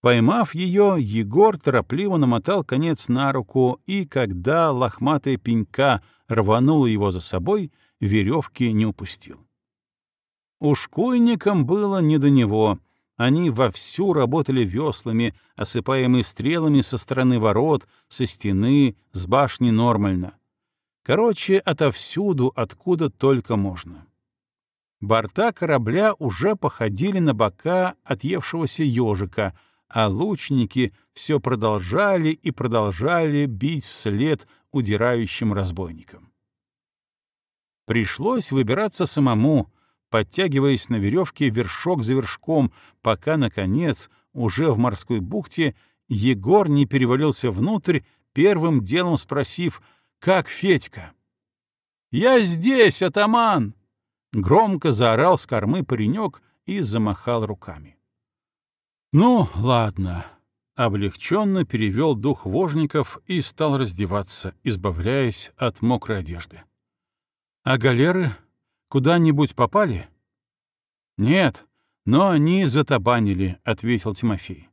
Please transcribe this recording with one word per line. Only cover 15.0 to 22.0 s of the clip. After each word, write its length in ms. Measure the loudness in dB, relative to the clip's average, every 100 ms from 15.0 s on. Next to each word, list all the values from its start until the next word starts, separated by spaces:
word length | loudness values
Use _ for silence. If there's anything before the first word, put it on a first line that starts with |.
| -4 0 -2 -4 _ -10
осыпаемые 680 | -6 -6 -2 0 2 2
стрелами 560 | 0 -4 -2 0 2 2
со 180 | 2 -6
стороны 400 | -4 0 2 2
ворот, 480 | 2 2 2 0 -2 _ _
со 180 | -6 -6
стены, 680 | -4 -2 0 2 4 2 0 _
с 140 | -10 0
башни 440 | 0 0 0 0
Нормальна. 640 | 2 2 2 0 -2 -4 _ _ _ _ _ _ _
Короче, 540 | -2 0 2 0 0 0
отовсюду, 960 | 2 2 0 0